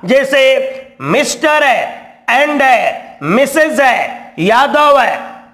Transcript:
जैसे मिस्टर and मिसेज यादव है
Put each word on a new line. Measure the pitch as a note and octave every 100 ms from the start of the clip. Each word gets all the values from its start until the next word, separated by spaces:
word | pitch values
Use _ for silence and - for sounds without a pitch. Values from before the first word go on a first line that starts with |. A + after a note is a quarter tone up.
| -
जैसे | C4+ C4+ C#4 C4 C4 - - - -
मिस्टर | C3+ G#3+ D4 - D#4+ D4+ C#4+ G#3+ C3 - - - -
and | B3 D4 C#4+ C4 A#3+ C3+ - - -
मिसेज | D3 G#3+ C4+ D#4+ D#4 B3 C4+ F#3+ C3+ - - -
यादव | E3+ A#3 C#4 D4 D4 C#4
है | A3 - - - -